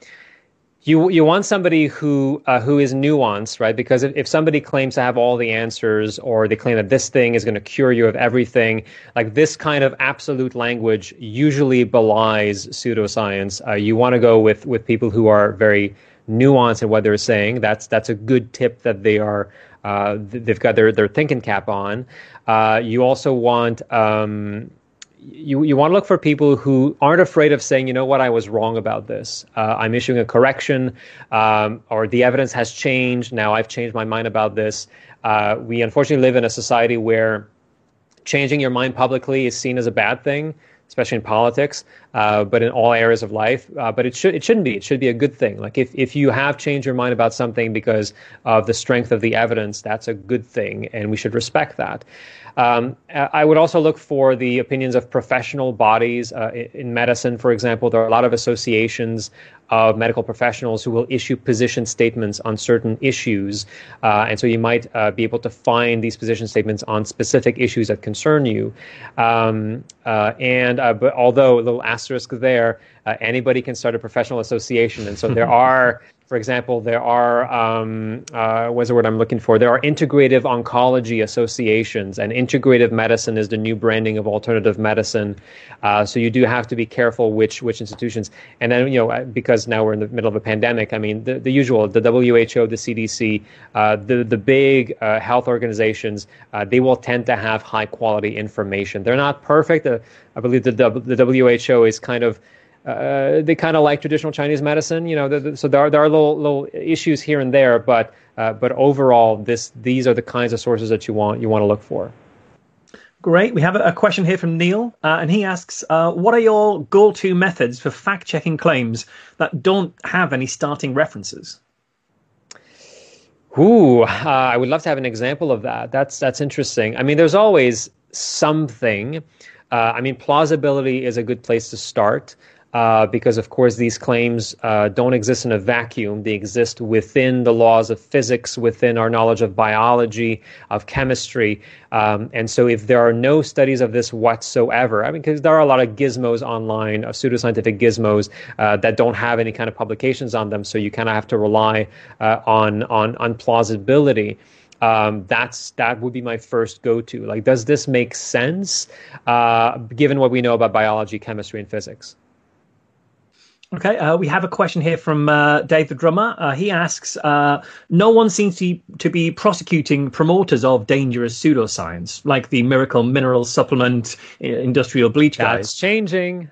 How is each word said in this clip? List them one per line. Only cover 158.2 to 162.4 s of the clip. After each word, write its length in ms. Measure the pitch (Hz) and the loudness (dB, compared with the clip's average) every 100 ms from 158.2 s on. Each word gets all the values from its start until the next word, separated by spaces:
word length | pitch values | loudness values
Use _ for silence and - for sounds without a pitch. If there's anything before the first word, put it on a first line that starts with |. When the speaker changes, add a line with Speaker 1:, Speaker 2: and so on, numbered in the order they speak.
| - 120 127 180 196 - - - - - - | -6 -2 -2 -4 -6 -6 -8 -16 -20 -10 -2
Speaker 1:
uh, 500 | 120 117 113 117 127 113 117 | 2 4 4 2 -2 -8 0
given 240 | 143 139 | 0 4
what 100 | 131 | 2
we 120 | 123 | 2
know 120 | 123 | 0
about 200 | 117 113 | 2 2
biology, 460 | 110 110 107 104 107 | 2 0 0 -4 -8
chemistry, 420 | 117 107 101 110 | -10 -10 -10 -12
and 80 | 101 | -10
physics? 480 | 107 95 101 - - _ _ | -10 -10 -18 -20 -20 _ _